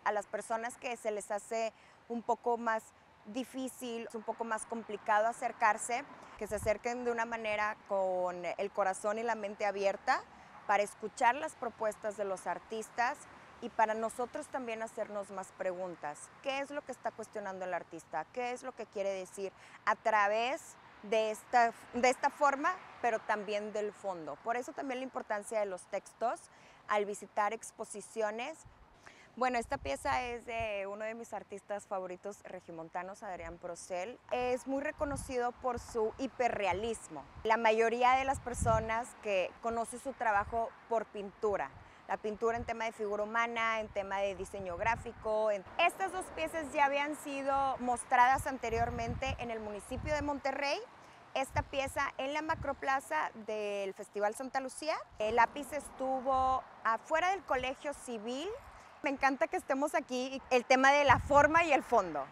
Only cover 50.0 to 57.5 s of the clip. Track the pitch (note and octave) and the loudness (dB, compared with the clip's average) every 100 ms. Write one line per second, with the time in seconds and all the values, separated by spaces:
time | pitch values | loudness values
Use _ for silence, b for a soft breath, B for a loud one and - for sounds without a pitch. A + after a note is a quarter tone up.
50 | G#3 D4 C#4+ C#4+ C4+ C4+ C#4+ E4+ A#4 - | -2 0 0 -2 -2 -2 0 -2 -4 -18
51 | B B - - C4+ D4+ C#4+ C#4+ C4 - | B B -8 -4 -2 -2 -2 -2 -2 -2
52 | C#4 - C4 D4+ D#4 D#4+ C#4 C4+ C#4 C4+ | -2 -2 -4 -2 -2 -2 -2 -2 0 0
53 | - D#4 D4+ A3+ G#3 G#3+ G#3 G3+ G3 - | 0 -2 -2 -6 -6 -2 -2 -2 -4 -6
54 | G3+ G#3 G#3 A3 C4 C4+ C4 - D4+ F#4+ | -8 0 0 0 -4 -4 -4 -6 -2 -2
55 | D5+ - G#3+ A#3 A#3 C#4+ C#4 D4 - - | -4 -4 0 6 4 4 -6 -8 -8 -6
56 | C4 C4 B3+ C4 C4 C4 - - A3 A3+ | -2 0 2 2 4 2 -2 -4 0 0
57 | - D#4 F4+ G4 - | 2 2 2 0 0